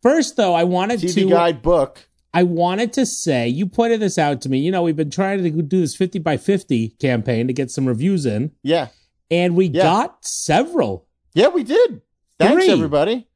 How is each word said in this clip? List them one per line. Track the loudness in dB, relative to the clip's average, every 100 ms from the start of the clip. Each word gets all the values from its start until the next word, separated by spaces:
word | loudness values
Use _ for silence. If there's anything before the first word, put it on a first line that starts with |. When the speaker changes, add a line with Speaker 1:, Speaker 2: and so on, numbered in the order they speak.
Speaker 1:
First, | 4 2 0 0
though, | 0
I | 2 0
wanted | 0 -2 -2
Speaker 2:
T | -2
V | 0
Speaker 1:
to | 2
Speaker 2:
Guide | 4 2 0
book. | 0 2 0 -6 _ _ _
Speaker 1:
I | 0
wanted | 0 2 0 0 -2
to | -2 -2
say, | -2 -2 0 0
you | -2 -4
pointed | 0 0 2
this | 0 0
out | 0 -2
to | -2
me. | -2
You | 0
know, | 0
we've | 0 -2
been | -4
trying | -2 -2 -2
to | -2 -2
do | -2 0
this | -2 -2
fifty | -4 -2
by | -2 -2
fifty | 0 -2 0 -2 -2 _
campaign | -2 0 0 -2 -2
to |
get | -4 -6
some | -4 -2
reviews | 0 0 0 -2
in. | -4 -6 _
Speaker 2:
Yeah. | -2 -2 -2 _ _ _ _
Speaker 1:
And | 0 2 2
we | 0
Speaker 2:
Yeah. | 2
Speaker 1:
got | 2 2 -2 _ -12
several. | -10 0 0 0 -2 -2 -4 _ _ _
Speaker 2:
Yeah, | 2 2
we | 2
did. | 0 2 2 0 _ _ _ _
Thanks, | 2 4 4
Speaker 1:
Three. |
Speaker 2:
everybody. | 2 2 0 0 -2 -6